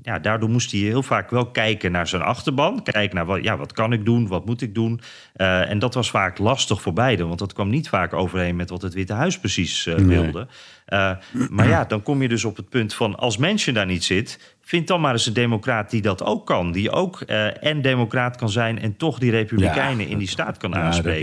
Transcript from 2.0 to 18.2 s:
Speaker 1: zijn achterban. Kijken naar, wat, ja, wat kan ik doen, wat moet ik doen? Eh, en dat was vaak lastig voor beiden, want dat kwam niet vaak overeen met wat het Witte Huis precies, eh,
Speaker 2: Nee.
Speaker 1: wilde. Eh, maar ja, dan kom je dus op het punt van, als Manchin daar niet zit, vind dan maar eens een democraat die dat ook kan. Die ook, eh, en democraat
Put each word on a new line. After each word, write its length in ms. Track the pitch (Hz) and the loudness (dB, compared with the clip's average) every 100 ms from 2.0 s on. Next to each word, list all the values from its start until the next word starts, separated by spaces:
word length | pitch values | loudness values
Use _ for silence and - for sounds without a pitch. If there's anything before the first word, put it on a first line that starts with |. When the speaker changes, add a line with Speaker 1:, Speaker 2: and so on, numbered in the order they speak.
| 82 | 0
Speaker 1:
zijn 140 | 90 | 0
achterban. 600 | 80 123 - 135 160 247 | 0 0 0 2 2 0
Kijken 340 | - 107 101 92 | -2 0 0 -2
naar, 80 | 85 | -2
wat, 160 | 95 | -2
ja, 140 | 95 85 | 0 -2
wat 160 | 71 | -4
kan 200 | - 113 | -2 0
ik 120 | 117 | 2
doen, 240 | 104 120 107 | 2 2 2
wat 160 | 90 101 | -2 -2
moet 140 | 120 | -4
ik 120 | 123 | -4
doen? 260 | 104 113 117 - - - | -2 -2 -2 -8 -20 -20
Eh, 380 | - 95 92 87 | -2 2 2 2
en 80 | 104 | 0
dat 160 | 127 | 0
was 160 | 127 113 | 0 0
vaak 280 | 117 95 87 | 0 0 2
lastig 440 | 101 131 - 104 | 2 2 0 -2
voor 100 | - | 0
beiden, 340 | 85 127 98 85 | 0 2 2 0
want 120 | 85 | -4
dat 140 | 95 | -6
kwam 160 | - 101 | -4 0
niet 180 | 139 143 | 0 0
vaak 240 | 98 85 | -2 0
overeen 440 | 80 92 92 87 87 | 0 -2 0 -2 -2
met 140 | 87 | -4
wat 120 | 90 | -6
het 120 | 92 | -6
Witte 180 | 90 95 | -6 -4
Huis 260 | 107 170 185 | 0 0 0
precies, 480 | 104 - 82 - - | -2 -2 -2 -2 -2
eh, 80 | 82 | 4
Speaker 2:
Nee. 100 | 95 85 | 4 4
Speaker 1:
wilde. 260 | 82 82 123 - - - | 2 -2 -10 -16 -20 -20
Eh, 260 | - 98 95 92 - 127 123 | -4 0 0 -2 -6 -4 -2
maar 180 | 101 117 | 4 4
ja, 160 | 165 | 4
dan 180 | 123 107 | 2 -2
kom 200 | 101 139 | 0 0
je 60 | 131 | 2
dus 160 | 113 | 0
op 120 | 110 98 | -2 -6
het 120 | 98 | -4
punt 260 | 127 107 | -2 -2
van, 220 | - 113 98 | 0 -2 0
als 180 | 123 104 | -2 0
Manchin 380 | 160 214 - | 0 0 0
daar 120 | 113 95 | 0 0
niet 180 | 90 | 0
zit, 520 | - 95 - - - _ | 0 0 -2 -10 -20 _
vind 260 | - 170 165 | -4 -2 0
dan 140 | 180 | 2
maar 120 | 147 | 2
eens 140 | 117 - | 2 0
een 60 | |
democraat 580 | 110 120 110 - 113 104 | 2 2 0 0 -2 0
die 120 | 117 | 0
dat 200 | 104 92 | 0 0
ook 240 | - 226 - | 0 -2 0
kan. 260 | 127 87 | 0 0
Die 180 | 87 107 | 0 0
ook, 300 | - 185 185 | 0 -2 -4
eh, 440 | - 107 107 - | -4 0 0 -2
en 180 | 147 151 | -2 0
democraat 540 | 135 127 113 131 | 2 2 2 0